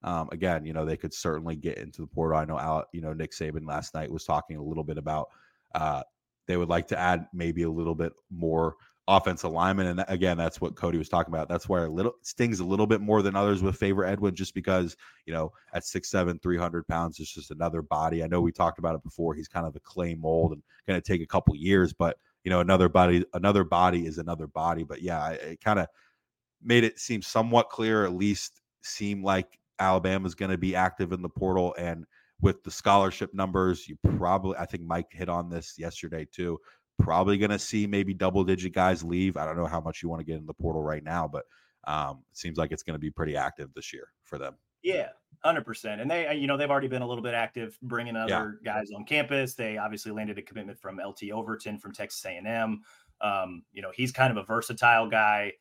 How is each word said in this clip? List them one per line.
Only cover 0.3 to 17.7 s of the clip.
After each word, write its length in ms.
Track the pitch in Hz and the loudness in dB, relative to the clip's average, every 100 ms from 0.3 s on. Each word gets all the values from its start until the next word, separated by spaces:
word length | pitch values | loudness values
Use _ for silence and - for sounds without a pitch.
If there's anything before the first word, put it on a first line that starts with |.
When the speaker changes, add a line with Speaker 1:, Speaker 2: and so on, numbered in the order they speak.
Speaker 1:
again, 320 | 82 92 82 | -2 0 0
you 80 | 78 | -2
know, 140 | 80 78 | -4 -2
they 100 | 78 | -4
could 160 | - | -6
certainly 440 | - - 78 82 78 | -6 -4 -4 -4 -6
get 220 | 80 - | -6 -8
into 220 | 78 - | -12 -14
the 60 | 76 | -12
portal. 320 | - 82 78 | -2 0 2
I 60 | |
know, 140 | 78 78 | 0 -4
Al-, 280 | 78 78 - | -2 -2 -4
you 100 | 87 | -8
know, 100 | 80 | -8
Nick 200 | 78 78 | -6 -8
Saban 340 | - 80 76 78 | -6 -6 -6 -6
last 260 | 73 71 | -8 -6
night 180 | 80 78 | -8 -8
was 140 | 78 | -8
talking 320 | - 76 - 78 | -2 -2 -2 -10
a 60 | |
little 220 | 73 80 | -6 -6
bit 120 | 76 78 | -6 -6
about, 320 | 76 78 - _ _ _ _ | -4 -4 -4 _ _ _ _
uh, 280 | - 78 69 - _ _ _ - | -4 -2 -2 -6 _ _ _ -4
they 100 | 90 | -2
would 140 | 85 | 2
like 180 | 85 82 | 0 0
to 100 | - | 0
add 280 | 90 87 82 | 2 0 -2
maybe 300 | 90 85 82 | -4 -2 0
a 80 | 82 | -2
little 240 | 80 82 | 0 -2
bit 180 | 80 82 - _ | -2 -4 -6 _
more 460 | 90 82 80 82 - _ _ - | -4 0 2 0 -2 _ _ 6
offensive 460 | 98 98 87 90 | 6 6 -2 -2
linemen. 340 | 82 90 98 90 | 2 2 2 0
And 120 | 87 | 0
tha-, 100 | 95 | -2
again, 260 | 95 92 85 | 2 2 2
that's 240 | 85 - | 0 -2
what 140 | 85 | -6
Cody 240 | - 87 82 | -2 -2 -2
was 100 | 78 | 0
talking 240 | 85 82 | 0 0
about. 160 | 82 76 | -2 -2
That's 200 | 87 - | -4 0
where 160 | 92 | 0
a 60 | 82 | 0
little, 240 | 80 104 - | 0 -2 -4
stings 380 | - - 120 104 | -14 -2 0 0
a 40 | |
little 220 | 90 98 107 | 0 2 4
bit 140 | 110 | 2
more 220 | 104 107 | 4 4
than 140 | 98 98 | 4 4
others 260 | 101 98 | 2 4
with 140 | 95 92 | 2 0
Favor 280 | 98 98 | 0 2
Edwin, 300 | 92 98 101 | 0 0 0
just 200 | 87 95 | -2 -6
because, 420 | - 90 92 90 - - _ - | -4 0 2 2 -4 -20 _ -8
you 80 | |
know, 180 | 80 78 _ _ | -4 -4 _ _
at 100 | 87 | -8
six 260 | - 95 - | -4 -6 -2
seven, 280 | 98 90 85 | 0 2 0
three 200 | 92 87 | 0 0
hundred 300 | 87 85 82 | 0 -4 -4
pounds, 320 | 82 85 78 | -2 -2 -6
it's 120 | 78 | -12
just 180 | - 78 | -12 -14
another 320 | 76 82 | -4 -2